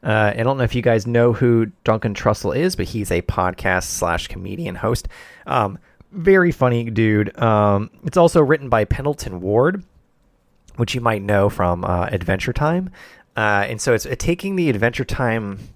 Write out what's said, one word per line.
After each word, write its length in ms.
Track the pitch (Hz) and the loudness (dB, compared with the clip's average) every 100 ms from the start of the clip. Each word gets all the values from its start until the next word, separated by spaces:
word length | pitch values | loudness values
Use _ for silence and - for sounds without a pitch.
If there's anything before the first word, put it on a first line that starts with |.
Uh, 300 | - 110 104 101 | 0 2 2 2
I 60 | |
don't 140 | 117 135 | -2 0
know 80 | |
if 100 | 123 | 0
you 80 | 123 | 0
guys 240 | 120 113 107 | 2 2 2
know 260 | 117 120 | 2 4
who 340 | 110 123 117 110 - | 4 4 4 0 -4
Duncan 300 | - 110 117 | -2 0 -2
Trussell 420 | 98 120 107 101 113 | -2 0 0 -2 -2
is, 180 | 180 | -2
but 120 | 180 - | -2 -6
he's 240 | 113 101 | -6 -2
a 120 | 87 | -2
podcast 640 | - - 92 90 95 92 | -2 -2 -2 -2 -2 -2
slash 440 | - - 87 85 - | -2 -4 -2 -2 -4
comedian 480 | 101 92 98 165 90 | -10 -10 -8 -8 -4
host. 320 | 107 120 - - - - - | -2 -2 -6 -14 -20 -20 -4
Um, 320 | 131 101 - _ _ _ | -2 -2 -4 _ _ _
very 420 | 202 170 190 175 | -2 4 4 4
funny 380 | - 127 120 117 | 2 0 0 -2
dude. 460 | 110 110 107 104 - | 0 2 2 0 0
Um, 480 | 113 107 104 101 107 _ | 2 4 4 2 -2 _
it's 120 | - 180 | -2 4
also 260 | 170 175 | 4 4
written 260 | 143 151 139 | 4 2 2
by 160 | 113 | 0
Pendleton 560 | 104 - 139 143 - 92 | 2 0 -2 -6 -8 -6
Ward, 420 | 92 107 143 190 - _ _ _ _ _ _ _ _ - | 0 2 2 0 -8 _ _ _ _ _ _ _ _ -4
which 180 | 117 | -4
you 60 | 127 | 0
might 220 | 117 110 | -2 -2
know 260 | 98 101 101 | 0 2 2
from, 360 | - 90 87 | 2 -2 0
uh, 220 | 90 90 90 | -2 -2 -2
Adventure 400 | 92 87 95 - | -4 -2 -2 -2
Time. 380 | 120 147 175 185 - - - _ - | -2 0 0 -4 -12 -20 -20 _ -2
Uh, 280 | 107 101 101 | 0 0 -2
and 120 | 113 | -4
so 140 | - | 0
it's, 100 | 113 | 0
uh, 100 | - 127 | 0 -4
taking 380 | - 175 196 190 | -2 -4 -4 -2
the 120 | 165 | 0
Adventure 360 | 104 117 - 127 | 0 -2 -2 -6
Time 520 | - 123 113 104 98 - | -2 -2 -2 -6 -12 -16